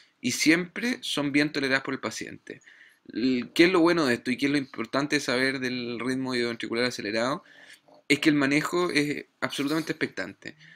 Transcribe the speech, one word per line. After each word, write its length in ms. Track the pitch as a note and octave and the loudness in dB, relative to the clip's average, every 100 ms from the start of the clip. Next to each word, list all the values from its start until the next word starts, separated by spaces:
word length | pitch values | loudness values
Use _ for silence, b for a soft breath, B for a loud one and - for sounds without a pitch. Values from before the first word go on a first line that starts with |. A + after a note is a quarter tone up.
| B _ | B _
y 120 | B2 | -4
siempre 640 | - D3+ E3+ F3 G3+ A#3+ B3+ | 0 4 4 2 -6 -4 -4
son 320 | - - C#3+ | -4 -4 0
bien 200 | C#3+ D3 | 0 0
toleradas 320 | D3 C3+ C3+ | 0 0 0
por 100 | - | -2
el 60 | C3 | -6
paciente. 600 | A2+ - - - - - b b b b - | -6 -8 -10 -14 -16 -18 b b b b -12
L-, 400 | - C3 B2+ A#2 | -2 0 0 -2
¿qué 100 | - | 4
es 80 | F3 | 6
lo 80 | F#3 | 6
bueno 240 | E3 E3+ | 4 4
de 100 | C3+ | 2
esto 160 | A#2 - | 2 0
y 60 | A#2+ | 0
qué 80 | |
es 80 | C#3 | 0
lo 60 | D3 | 0
importante 580 | C3 - A2+ C3+ D3 D3 | -2 -8 -4 -2 0 -2
de 40 | |
saber 380 | C#3 B2 C3 C3+ | 0 0 0 0
del 420 | B2+ B2+ A#2+ A#2 | -4 -4 -6 -6
ritmo 340 | A#2+ C3 C3 | -4 -4 -2
idioventricular 500 | B2 A#2+ A#2 G#2+ A#2 | -2 -2 -4 -4 0
acelerado? 600 | B2 - G2+ A2 A#2 G2 B B B B B - _ | 0 -2 -4 -2 0 -2 B B B B B -20 _
Es 100 | C#3+ | 4
que 100 | D#3 | 4
el 60 | |
manejo 560 | D3 C#3 D3 D3 F3 F3+ | 4 4 2 0 -2 0
es 340 | D3 D3 C#3 - _ | 0 0 -2 -8 _
absolutamente 520 | B2+ - C#3+ D#3+ D#3 | -6 -4 -2 -2 -4
expectante. 640 | D#3 C3 - F#2 F#2 A2 - B | -4 -4 -4 -10 -10 -16 -18 B